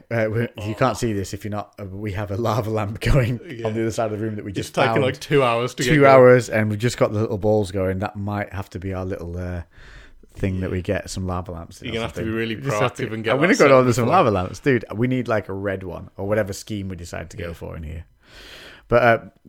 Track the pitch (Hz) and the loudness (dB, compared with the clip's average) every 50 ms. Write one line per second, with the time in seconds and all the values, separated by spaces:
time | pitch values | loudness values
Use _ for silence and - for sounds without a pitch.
0 | - - 117 113 110 110 107 117 - - - - 101 107 110 - 135 123 107 - | -8 -4 -2 -2 0 0 0 -2 -4 -4 -6 -8 -8 -6 -2 0 0 0 0 -2
1 | 123 113 104 98 92 - - 95 - 104 104 104 101 - _ - 107 95 95 98 | -2 -2 -2 -2 -4 -6 -8 -10 -8 -8 -8 -8 -8 -10 _ -16 -14 -12 -10 -8
2 | 107 107 90 107 104 95 101 101 117 110 107 120 104 110 110 107 104 98 110 - | -8 -6 -6 -6 -6 -4 -4 -2 0 0 0 0 -2 -2 -2 -2 -2 -4 -6 -2
3 | - 120 - 139 117 107 127 110 - - 131 113 113 110 107 113 113 113 104 120 | 0 2 4 4 4 2 0 -4 -8 -12 -10 -6 -6 -4 -2 -2 -2 -2 -2 -2
4 | 113 107 107 101 110 110 107 107 - 104 95 - 107 - - 175 135 117 113 147 | -2 -2 -2 -4 -4 -4 -6 -6 -8 -8 -6 -6 -8 -4 0 0 2 2 2 2
5 | 131 131 143 - - - 160 139 131 120 117 117 123 123 - - - - 160 143 | 0 0 -2 -6 -4 0 2 2 4 4 2 0 -2 -4 -4 -2 0 2 6 8
6 | 139 135 135 131 127 123 123 127 113 - - 110 107 107 107 104 117 120 - - | 8 10 10 10 10 10 8 8 6 2 0 0 0 0 0 0 -2 -2 2 2
7 | 131 110 104 104 113 - 110 92 98 107 107 107 104 90 98 98 92 95 95 95 | 0 2 2 0 -2 -2 -2 -2 0 2 2 2 0 -2 -2 -2 -2 -2 -2 -2
8 | 104 - - 101 101 104 104 101 101 - - 101 95 - - 92 90 95 92 92 | -4 -6 -6 -8 -6 -4 -4 -4 -6 -6 -8 -10 -10 -10 -10 -10 -8 -6 -6 -6
9 | 92 92 98 - 85 85 85 90 90 87 90 87 - - _ - - - - - | -6 -6 -8 -8 -8 -8 -8 -8 -6 -6 -8 -8 -10 -12 _ -20 -20 -20 -20 -20
10 | - - - - - - - - 104 95 92 92 95 90 92 92 85 - 95 87 | -20 -20 -20 -20 -20 -20 -8 -6 -4 -2 -2 -2 -4 -4 -4 -4 -2 -2 -4 -4
11 | - - - 98 92 92 90 90 85 - 87 82 85 - - - - 123 110 113 | -4 -6 -8 -6 -4 -4 -4 -6 -6 -8 -12 -14 -14 -16 -18 -14 -10 -8 -6 -6
12 | 117 113 - - 113 110 110 113 113 113 110 - 139 139 113 104 113 123 - - | -6 -6 -6 -6 -6 -4 -4 -4 -4 -4 -6 -6 -4 -4 -2 0 -2 -2 -4 -6
13 | 123 104 110 113 107 110 120 135 160 185 247 - 170 139 131 131 127 127 113 127 | -8 -8 -8 -6 -2 -2 0 2 2 2 4 6 6 8 8 8 6 6 2 2
14 | 113 123 160 190 175 117 101 92 90 - 90 - - 147 127 113 - - 92 101 | 2 2 4 4 4 4 2 0 -2 -4 -8 -4 0 0 0 0 -2 -4 -4 -2
15 | 123 127 127 127 113 117 113 107 - - 95 98 98 101 95 95 95 90 82 80 | -2 -2 -2 -2 -2 -2 -2 -2 -2 -4 -8 -6 -6 -6 -6 -6 -8 -10 -12 -12
16 | 92 92 - - 98 98 107 110 101 98 98 - - - 110 101 95 95 92 85 | -14 -14 -12 -8 -4 0 0 0 0 -2 -6 -10 -10 -8 -8 -6 -6 -8 -10 -10
17 | 85 82 95 90 85 82 - - 87 85 85 - 87 85 85 82 80 76 80 82 | -12 -12 -12 -12 -12 -12 -12 -10 -10 -10 -10 -12 -12 -12 -12 -10 -10 -10 -10 -12
18 | - - _ _ _ _ - - - - - - - - - - _ - 120 120 | -14 -16 _ _ _ _ -20 -20 -20 -20 -20 -20 -20 -20 -20 -20 _ 2 2 4
19 | 123 117 113 - - - - _ _ | 6 6 4 4 0 -8 -20 _ _